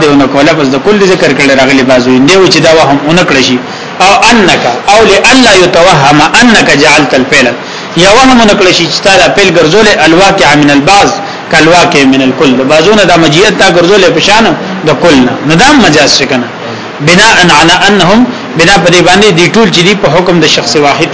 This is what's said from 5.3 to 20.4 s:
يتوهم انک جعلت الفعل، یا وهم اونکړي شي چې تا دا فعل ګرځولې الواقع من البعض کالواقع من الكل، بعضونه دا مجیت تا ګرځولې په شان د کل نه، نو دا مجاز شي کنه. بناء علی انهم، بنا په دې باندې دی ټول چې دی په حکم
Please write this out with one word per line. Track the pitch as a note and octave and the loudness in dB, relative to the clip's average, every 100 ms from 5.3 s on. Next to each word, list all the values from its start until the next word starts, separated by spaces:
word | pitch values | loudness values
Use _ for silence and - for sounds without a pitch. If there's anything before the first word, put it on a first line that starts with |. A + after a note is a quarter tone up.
| C4 A#3+ F#3+ | 2 2 2
يتوهم | F3 E3+ F3+ E3 C#3 D3 D#3 G#3 | 2 2 2 2 2 2 0 2
انک | A#3+ G3+ D3+ D3 | 2 2 0 0
جعلت | D3+ D3+ C#3 | 2 0 0
الفعل، | C#3 B2 D3 B2+ - - - - - | -2 -2 -2 -2 -4 -12 -14 -8 -2
یا | F#3 A3 | 2 2
وهم | C4 B3 | 4 2
اونکړي | A3 F#3+ F3+ E3+ | 2 2 0 0
شي | E3 | -4
چې | - | -4
تا | G3+ F#3+ | -2 0
دا | E3 - | 0 0
فعل | G3 F3 | 0 0
ګرځولې | D#3 G3 G#3+ F3 D#3+ | 0 2 0 0 0
الواقع | E3 G3 F#3+ D#3 | 2 2 0 0
من | D3 D3 | 0 2
البعض | C#3 D3 G3+ D3+ - - - - | 0 0 0 0 -4 -10 -14 -4
کالواقع | D#3+ D#3 F3 D#3+ D3 C3+ | 0 2 2 0 0 0
من | C3+ | 0
الكل، | C3 B2+ D3+ B2+ C3 | -2 0 0 0 0
بعضونه | D#3 E3+ G#3+ | 0 2 2
دا | F3+ E3+ | 2 2
مجیت | D#3+ D3+ G#3+ F#3 | 2 2 0 0
تا | G3 F3 | 0 0
ګرځولې | E3+ G#3 F3+ D#3 | 2 2 2 0
په | |
شان | F#3 G#3+ G#3+ D3 - - D3+ | 0 0 0 -2 -6 -6 -2
د | C#3 | 0
کل | F3 C#3+ B2 | 2 2 0
نه، | B2 C#3 | -2 -2
نو | |
دا | E3 B3 D4 | 0 2 2
مجاز | F#3+ D3+ C#3+ - | 2 0 0 -2
شي | C3 | -2
کنه. | B2+ A#2 - A#2 A2+ - - D3 | -4 -6 -12 -12 -12 -14 -8 -2
بناء | F3 A3 F3+ F3 D3 | 2 2 2 0 2
علی | E3 F3 F#3+ | 0 0 0
انهم، | G3+ E3+ G#3+ B3 - - D3+ | 0 2 2 0 -4 -10 -4
بنا | E3+ G3 | 0 2
په | E3+ | 2
دې | F3+ E3 | 2 2
باندې | F#3 G#3+ E3+ | 2 2 0
دی | E3+ | 0
ټول | G3+ A3 | 0 0
چې | E3+ E3+ | 0 -2
دی | G3+ | 0
په | E3+ | 0
حکم | D#3+ F3+ F3 | 0 0 0